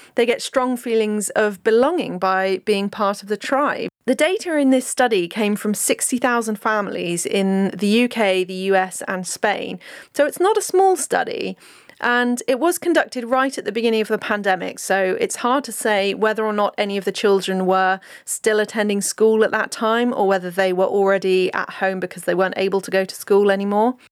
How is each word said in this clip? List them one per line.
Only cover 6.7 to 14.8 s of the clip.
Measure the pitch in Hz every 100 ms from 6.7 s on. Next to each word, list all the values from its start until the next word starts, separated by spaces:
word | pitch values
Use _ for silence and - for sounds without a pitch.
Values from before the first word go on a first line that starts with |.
| 214 196 - 175 175 -
in | 196 190 190 190
the | 185 202
U | 226 240
K, | 226 196 190
the | 185
U | 185 190 190
S, | 185 - -
and | 185 180
Spain. | - 214 - 190 185 - - -
So | - 294
it's | -
not | 381 440
a |
small | - 370 381 330
study. | - 90 - - 190 185 - - - -
And | 240 240 247 247 -
it | 254
was | 330 349
conducted | 349 311 - 254
right | 233 262 269 -
at |
the | -
beginning | 220 233 220
of | 214
the | 214
pandemic, | - 208 202 180 185 -